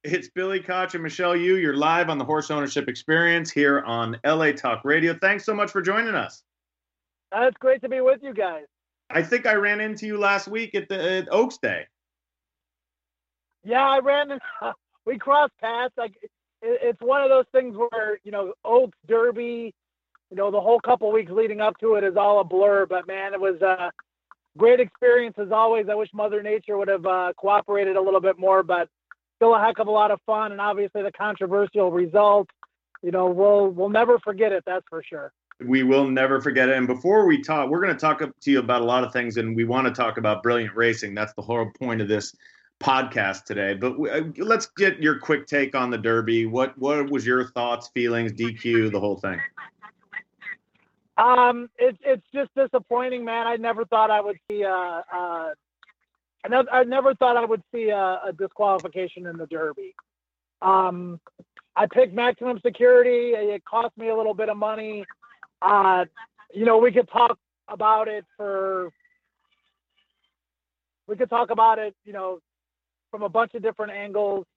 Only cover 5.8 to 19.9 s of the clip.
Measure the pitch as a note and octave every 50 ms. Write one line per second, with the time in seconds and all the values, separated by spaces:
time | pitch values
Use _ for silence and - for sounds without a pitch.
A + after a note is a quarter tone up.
5.8 | E3+ F3+ G3 A3 A#3 A3+ G#3 D3 G#2 F2 - - _ _ _ _ _ _ _ _
6.8 | _ _ _ _ _ _ _ _ _ _ F#3+ G#3+ A#3+ B3+ - _ - C4 C4 B3+
7.8 | - B3 B3+ C4 B3+ C4 C4+ - C#4 C#4 A#3 G#3 G3+ F3+ E3 D#3 D3 _ _ _
8.8 | _ _ _ _ _ _ - E3 E3 E3 A#3+ A#3+ B3 A#3+ G#3+ G#3 G3+ G#3 G#3 G#3
9.8 | G#3+ G#3+ G#3+ G#3 G#3+ G#3+ G#3+ G#3 G3+ G3 G3+ G3 G3 G3 G#3 A3+ A3+ - - G3
10.8 | E3+ _ G3 F#3+ D#3+ F3 F#3 F#3 F3 - - G3+ B3 - - - - A2+ F#2 E2
11.8 | D2 _ _ _ _ _ _ _ _ _ _ _ _ _ _ _ _ _ _ _
12.8 | _ _ _ _ _ _ _ _ _ _ _ _ _ _ _ _ _ G3+ A#3 B3+
13.8 | C4+ C4+ C4+ C4+ B3+ C#4 C#4 C#4+ D4 C#4+ C#4 C4 - - - - - A#3 A#3 _
14.8 | _ _ _ _ _ A3 C4 G#3 - C#4 C#4+ D4 D4 C4+ _ _ - A3 A3+ A#3
15.8 | B3 B3+ _ - A#3 A3 F#3+ _ - - _ _ _ _ _ _ - A3+ A#3+ -
16.8 | - A#3+ A3+ _ A#3 B3 C4+ C#4+ C#4 C4+ C4+ C4 B3 _ - C4 B3+ B3 G#3 G3+
17.8 | A#3 A#3+ A3+ A3+ G#3+ G#3+ G#3 G3 _ G#3 G#3 G3+ G3 F3+ G#3+ _ _ - A#3 B3
18.8 | C4 G3+ _ _ _ - A3 A3+ A#3 B3 A3+ A3+ A#3+ A#3+ A#3+ A#3 A#3 A3 - _
19.8 | _ _